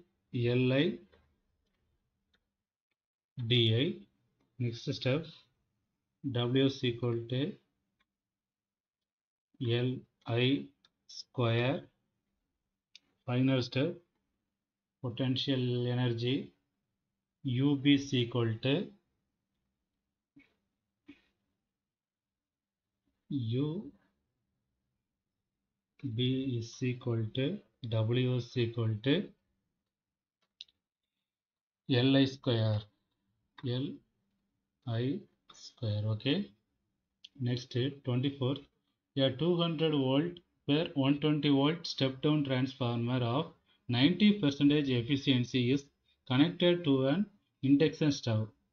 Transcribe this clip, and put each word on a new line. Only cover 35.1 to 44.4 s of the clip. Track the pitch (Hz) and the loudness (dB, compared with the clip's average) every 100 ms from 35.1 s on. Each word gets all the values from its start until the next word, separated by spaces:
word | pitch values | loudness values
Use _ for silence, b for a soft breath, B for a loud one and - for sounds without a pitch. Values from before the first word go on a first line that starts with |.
| 190 - _ _ | -4 -10 _ _
square, | - - - 113 104 107 | -20 -20 -8 -4 -2 -2
okay. | 107 135 170 208 _ _ _ _ _ _ _ - - | -2 0 -2 -2 _ _ _ _ _ _ _ -18 -6
Next, | 120 123 - 123 139 - | -4 -4 -4 -4 -4 -4
twenty-fourth, | - 123 139 139 127 143 - _ _ _ _ 139 | -4 -2 -2 -2 -4 -4 -10 _ _ _ _ -2
a | 135 | -2
two | 131 165 175 | 0 0 0
hundred | 170 151 160 | 0 0 0
volt | 147 131 135 175 - _ _ - | 2 2 2 0 -6 _ _ -2
per | 147 170 | 0 0
one | 143 135 143 | 0 2 2
twenty | 151 151 147 | 2 2 2
volt | 139 143 170 - | 4 2 0 -6
step | - 135 131 | -2 -2 0
down | 151 147 | 0 0
transformer | 139 127 131 - 120 120 117 127 | 0 0 -2 -2 -4 -2 -2 -2
of | 117 131 170 - _ _ - | 0 -2 -4 -10 _ _ -2
ninety | 120 151 180 214 202 | 2 4 6 4 4